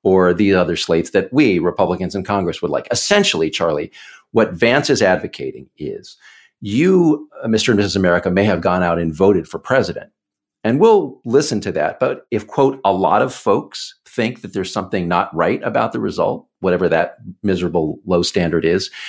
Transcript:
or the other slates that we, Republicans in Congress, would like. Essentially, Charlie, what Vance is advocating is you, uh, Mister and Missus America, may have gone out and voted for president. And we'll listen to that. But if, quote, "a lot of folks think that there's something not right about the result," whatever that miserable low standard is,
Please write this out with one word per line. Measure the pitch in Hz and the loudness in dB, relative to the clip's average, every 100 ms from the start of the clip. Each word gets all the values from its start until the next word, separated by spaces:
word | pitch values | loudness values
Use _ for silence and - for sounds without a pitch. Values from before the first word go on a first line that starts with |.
or | 95 95 90 | 2 4 4
the | 87 98 92 | 2 2 2
other | 85 82 | 0 -2
slates | - 82 - | -2 -2 0
that | 95 95 | -2 0
we, | 135 123 85 | 2 2 2
Republicans | 87 92 87 87 90 98 | 0 0 0 -2 -4 -6
in | |
Congress, | 92 101 85 - | -4 -2 -2 -4
would | 82 | -4
like. | 69 - | -4 -4
Essentially, | 113 - 202 - 80 80 | -4 0 2 2 0 -2
Charlie, | - 85 73 - - - - _ | -2 -2 -2 -6 -14 -20 -20 _
what | 113 107 | 0 0
Vance | 90 117 139 - | 0 2 2 2
is | 117 | 2
advocating | 95 90 - - 67 64 65 - | 2 2 -2 -10 -10 -12 -18 -14
is | 71 50 - - - - _ - | -12 -12 -16 -20 -20 -20 _ -14
you, | 101 117 180 185 165 151 - - | -4 0 4 4 4 2 -4 -8
uh, | 113 | -2
Mister | 110 - | 0 2
and | 104 | 2
Missus | 98 98 | 2 2
America, | 90 87 92 | 2 2 2
may | 92 104 | 2 2
have | 82 | 2
gone | 90 90 | 2 0
out | 87 85 | 0 0
and | 82 | -2
voted | 78 98 92 - | 2 4 2 0
for | 82 | -8
president. | - 131 - - - _ _ _ _ _ | -2 0 0 -6 -12 _ _ _ _ _
And | 110 139 | -2 4
we'll | 226 208 143 - 117 | 6 4 2 -8 0
listen | 135 151 107 | 0 0 -4
to | 95 | -4
that. | 80 78 - | -2 -2 -2
But | - 69 - | -4 -4 -6
if, | 107 - | -6 -4
quote, | - 135 135 | 0 0 2
"a | 98 | 0
lot | 95 87 107 | 2 2 2
of | 131 | 0
folks | - 104 98 - - - - - | -2 -2 -2 -2 -12 -14 -18 -12
think | - 113 127 | -4 -4 -6
that | 95 | -10
there's | 101 92 | -8 -6
something | 104 92 95 87 | -6 -6 -4 -2
not | 87 - 82 | -2 -2 -2
right | 85 120 | 0 -2
about | - 117 113 | -2 -2 -2
the | 110 | -4
result," | 107 - 98 - - - | -6 -2 -2 -4 -10 -6
whatever | 92 87 87 | -2 0 0
that | 80 78 - 95 - | 0 -2 -6 -20 -6
miserable | 101 90 87 85 78 - 95 | -4 -2 -2 -2 -4 -6 -2
low | 90 | -2
standard | - 95 82 82 80 | 0 -2 -2 0 0
is, | 92 - - | 0 -4 -14